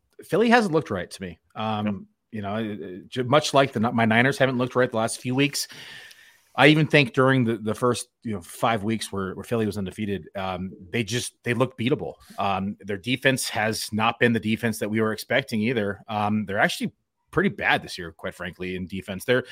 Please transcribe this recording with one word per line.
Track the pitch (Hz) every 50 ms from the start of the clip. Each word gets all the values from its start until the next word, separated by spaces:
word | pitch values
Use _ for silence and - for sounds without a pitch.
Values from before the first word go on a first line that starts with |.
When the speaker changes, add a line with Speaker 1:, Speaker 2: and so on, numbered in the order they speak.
| _ _ _ - -
Speaker 1:
Philly | - - 180 226 240
hasn't | 226 247 214 190 151
looked | 160 131 -
right | 107 90 85 -
to | - - 95
me. | 90 85 - _ _ -
Um, | - 110 110 107 104 107
Speaker 2:
Yep. | 107 101 92 - - _ _ _ _
Speaker 1:
you | - 107 98
know, | 98 104
it, | 110 113 104 107 98
it, | 78 - 90 95 80 -
ju-, | - 127 123
much | 120 139 156 - - -
like | 139 139 - -
the, | 113
my | 110 123 - 113 117
Niners | 110 110 117 123 135 135 -
haven't | 135 131 131 120
looked | 127 120 -
right | 123 127 123
the | -
last | 110 113 113 - -
few | - 127 127
weeks. | 131 143 143 - - - - - - - - - - - - - - - - _ _ _ _ -
I | - 131 147
even | 156 160 156
think | - - 147 139 117 -
during | 139 131 131 131 131 123
the, | 113 117
the | 101 107 107 107
first, | - 127 123 120 - - _ _ _ -
you | 117 107
know, | 95
five | 87 - - - - 120 117 107 98
weeks | 110 113 107 - -
where, | - 98 95 92 90
where | - 101
Philly | - 123 113 110
was | 104 95
undefeated, | 104 95 92 87 - 107 101 101 90 80 - -
um, | 98 95 95 92 87 92 95 - - 92 -
they | - 120 113
just, | 92 113 123 - - - _ -
they | 120 123
looked | 117 131 127 -
beatable. | - 110 127 147 113 85 67 - _ - - - -
Um, | 98 98 98 95 98 101 110 -
their | - 98 104
defense | 95 87 120 127 127 - 139 127 113 - -
has | - 113 107 110 110 - - - 104
not | 104 110 117 117 -
been | 123 120 117
the | 110
defense | 107 107 113 110 - 117 110 -
that | 117 104
we | 107 113
were | 110 110 107
expecting | - - - 113 131 123 - 120 107 107
either. | 117 131 113 101 101 101 - - -
Um, | 110 107 104 104 107 107 107
they're | 90 98 107
actually | 139 175 - - 254 165 - _ _ _ _ _ _ _ -
pretty | 156 190 190
bad | 107 - - 104 143 - -
this | - - -
year, | 87 82 -
quite | _ - 95 -
frankly, | - 90 90 82 - 92 92 92
in | 92 92
defense. | 87 98 95 - - 95 92 -
They're | - 123 127 - -